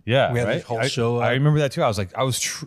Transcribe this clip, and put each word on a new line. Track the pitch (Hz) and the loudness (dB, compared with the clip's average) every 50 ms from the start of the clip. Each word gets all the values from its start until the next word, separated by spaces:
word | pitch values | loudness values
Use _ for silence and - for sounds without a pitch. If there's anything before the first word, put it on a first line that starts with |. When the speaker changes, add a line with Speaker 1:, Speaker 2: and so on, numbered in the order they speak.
| - | -2
Speaker 1:
Yeah, | 107 120 135 120 87 123 | 0 2 2 4 2 2
Speaker 2:
We | 120 | 0
had | 120 | 0
Speaker 1:
right? | 104 127 | 0 -2
Speaker 2:
this | 170 - | -2 -4
whole | - 120 110 | -4 -4 -2
Speaker 1:
I, | 120 | -2
Speaker 2:
show | 135 - 127 117 117 120 120 | -2 0 0 0 0 0 0
Speaker 1:
I | 120 | 0
Speaker 2:
up. | 113 123 | 2 2
Speaker 1:
remember | 135 143 151 151 151 | 2 2 4 4 2
that | 147 135 - | 2 0 0
too. | 127 117 | 0 0
I | |
was | 120 104 98 | 0 0 -2
like, | 98 90 - | -4 -4 -4
I | - 131 | -2 -2
was, | 135 113 - | -2 -2 -2
tr-, | - - - - 151 | -4 -6 -8 -10 -12